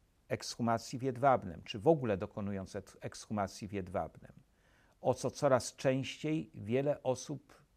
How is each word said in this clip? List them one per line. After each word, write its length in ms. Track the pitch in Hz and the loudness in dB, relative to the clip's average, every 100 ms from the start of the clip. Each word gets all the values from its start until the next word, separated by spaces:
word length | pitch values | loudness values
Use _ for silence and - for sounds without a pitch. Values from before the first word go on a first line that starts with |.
| _ _ - | _ _ -6
ekshumacji 720 | 113 - - 117 113 - 131 | -4 -4 -2 0 0 -2 -6
w 20 | |
Jedwabnem, 600 | 135 120 139 123 98 78 | -4 2 4 4 2 -10
czy 160 | - 110 | -10 -2
w 80 | 107 | 4
ogóle 300 | 160 123 95 | 4 4 0
dokonując 580 | 98 - 101 98 92 101 | -2 -6 -4 -4 -6 -10
eks-, 220 | 92 - | -12 -12
ekshumacji 680 | 117 - - 107 95 - 104 | -12 -12 -6 -2 -2 -4 -6
w 40 | |
Jedwabnem, 640 | 98 90 90 80 - - - _ _ _ _ _ _ | -6 -4 -4 -4 -8 -20 -20 _ _ _ _ _ _
o 120 | - | 0
co 180 | 123 127 | 0 0
coraz 440 | - 143 127 - - | 2 4 6 4 -2
częściej 760 | 139 131 131 - 151 156 - - | 2 2 0 -4 -2 -2 -4 -10
wiele 480 | 104 123 139 - | -2 0 2 0
osób 580 | - 123 - 143 - - _ | 0 -2 -2 -10 -10 -20 _